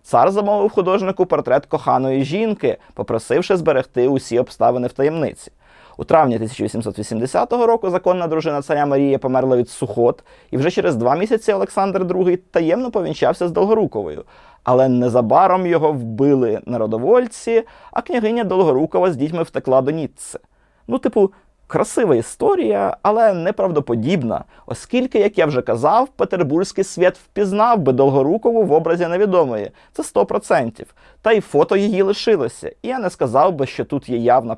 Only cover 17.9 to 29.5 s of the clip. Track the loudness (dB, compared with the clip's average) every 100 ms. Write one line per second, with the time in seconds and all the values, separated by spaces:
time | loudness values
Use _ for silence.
17.9 | -8 -4 -2 -2 -2 0 0 2 2 0
18.9 | 0 0 0 -4 -4 -6 -6 0 0 2
19.9 | -2 -6 -10 -18 -18 _ _ _ _ -6
20.9 | -4 -2 2 0 0 _ _ -6 -4 -2
21.9 | 0 2 2 0 -4 -2 0 0 0 -2
22.9 | -2 -2 2 2 2 -2 -2 0 0 -2
23.9 | -2 0 -2 -2 -4 -8 _ -14 -14 -4
24.9 | -2 0 2 0 2 0 0 -2 0 2
25.9 | 2 0 -2 -4 -2 0 0 -2 -4 -6
26.9 | 0 0 0 _ -4 -2 2 2 2 2
27.9 | 4 4 4 2 0 0 2 2 2 2
28.9 | 0 0 0 2 2 2